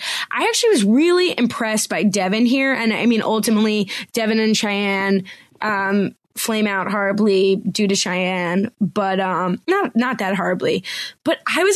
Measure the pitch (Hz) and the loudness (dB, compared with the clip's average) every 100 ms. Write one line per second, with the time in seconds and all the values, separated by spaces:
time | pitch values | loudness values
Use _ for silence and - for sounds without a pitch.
0 | - - - - 403 466 480 349 202 247 | -6 -8 -6 -2 -2 2 4 4 4 4
1 | 339 349 359 - 240 - 220 214 - 156 | 4 4 2 0 -2 -2 -2 -2 -2 0
2 | 202 202 185 214 240 269 269 262 226 208 | 0 2 0 2 2 2 2 0 0 0
3 | 233 226 - 220 220 214 214 214 196 - | 2 2 0 0 2 2 2 0 -2 -6
4 | 214 233 220 220 220 214 214 202 202 196 | -6 -2 0 2 2 2 0 -2 0 0
5 | 196 196 190 - - - 214 196 196 196 | 0 0 -2 -16 -20 -6 -4 -2 0 0
6 | - - _ - - 214 214 196 185 208 | -2 -6 _ -8 -4 -2 0 -2 -2 -2
7 | 196 202 214 190 190 196 - 185 202 196 | 0 2 2 4 2 2 -2 -2 0 0
8 | 175 180 185 185 175 185 202 - 180 214 | -2 -2 -2 -2 0 0 -2 -2 -2 0
9 | 190 190 190 170 180 180 - 392 339 226 | 0 0 0 0 -2 -2 -2 0 0 0
10 | 247 247 190 190 170 185 - 190 - - | -2 -2 -4 -2 -2 -2 -2 -2 -4 -10
11 | - - 285 - - 285 370 | -12 -6 -4 -2 -2 0 2